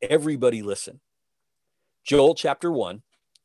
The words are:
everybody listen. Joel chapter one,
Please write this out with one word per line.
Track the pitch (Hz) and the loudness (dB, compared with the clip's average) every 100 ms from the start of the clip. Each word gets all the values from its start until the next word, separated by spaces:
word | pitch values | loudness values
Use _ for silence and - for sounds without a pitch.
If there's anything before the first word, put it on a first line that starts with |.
everybody | - 151 151 139 123 113 | -2 0 0 0 0 0
listen. | 101 98 - - _ _ _ _ _ _ _ _ _ _ | -6 -10 -10 -18 _ _ _ _ _ _ _ _ _ _
Joel | - 143 143 160 | 0 4 6 4
chapter | 156 135 170 | -2 -2 -4
one, | 143 90 104 _ _ _ _ | -4 -4 -8 _ _ _ _